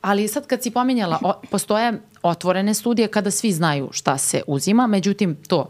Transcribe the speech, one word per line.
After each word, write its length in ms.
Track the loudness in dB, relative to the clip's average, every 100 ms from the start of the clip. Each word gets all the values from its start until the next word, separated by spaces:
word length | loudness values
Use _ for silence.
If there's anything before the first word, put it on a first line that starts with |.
ali 260 | 2 2 2
sad 200 | -2 -2
kad 160 | -4
si 80 | -2
pominjala, 480 | 0 0 2 0 0
o, 100 | 0 -2 -2
postoje 420 | -4 0 0 0 -2 -10 -4
otvorene 500 | -2 0 0 0 0
studije 340 | 0 0 2 2
kada 240 | 0 0
svi 200 | 0 0
znaju 380 | 2 0 0 -4
šta 260 | -4 -2 0
se 240 | 0 -2 -2
uzima, 400 | -2 2 2 4
međutim 480 | 2 0 0 0 -2
to 320 | -2 -2 -2